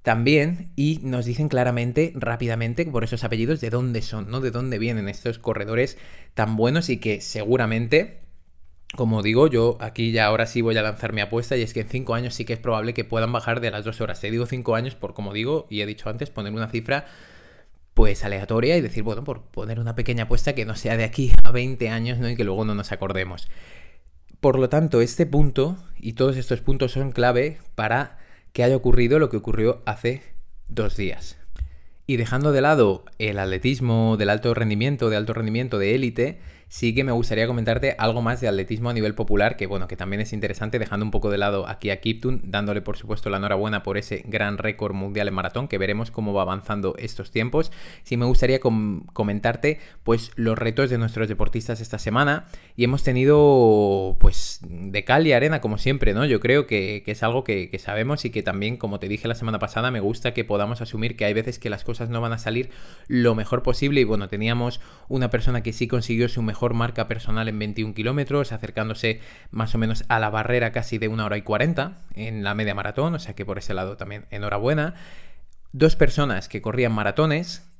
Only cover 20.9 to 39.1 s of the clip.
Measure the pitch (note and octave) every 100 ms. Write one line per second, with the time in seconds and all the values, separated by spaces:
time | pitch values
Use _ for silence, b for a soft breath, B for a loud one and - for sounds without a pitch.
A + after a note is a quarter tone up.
20.9 | A2+ A2 - C3 B2 - B2 B2+ C3 A2+
21.9 | A2+ A#2 A#2+ A#2+ - G#2 F#2+ G#2+ G2+ G2+
22.9 | G2+ F#2+ F#2+ F#2 F2+ - B B B B
23.9 | B - - - - C#3+ B2+ B2+ D3 D#3+
24.9 | A#2+ A#2+ - D#3 C#3+ D3 C#3 C#3+ F#3 -
25.9 | - A2+ A2+ C3 C3 B2 A#2+ - C3+ B2+
26.9 | C3+ - A2 B2 A#2+ D3 D#3 - - A2
27.9 | A#2+ C#3 b b b b - A#2+ C3 B2
28.9 | A#2+ A#2+ D3+ C#3 A2 A#2 A2 A2 - -
29.9 | G#2 A#2+ C3+ - - - - - A#2 G#2+
30.9 | - F#2+ - - - - - B B B
31.9 | B - B2 A#2 B2+ D3 C#3 C#3+ D#3 G#2+
32.9 | F#2+ - - G#2+ G2+ F#2+ F#2+ B2+ A#2 B2
33.9 | A2+ A2+ A2 G2+ G#2+ A#2+ A2+ A2 G#2 B2+
34.9 | C#3+ A#2 G#2+ G#2+ A2+ A2 A2+ B2+ A2 G2
35.9 | B2+ B2+ A2+ C3 F3 B B B - A#2
36.9 | A#2 C3+ A#2 A#2 A2 A2+ A#2+ A2+ A2+ C3+
37.9 | - A2+ A#2 A2+ A#2+ A#2+ G2 F#2 A2 A#2+
38.9 | A#2 G#2+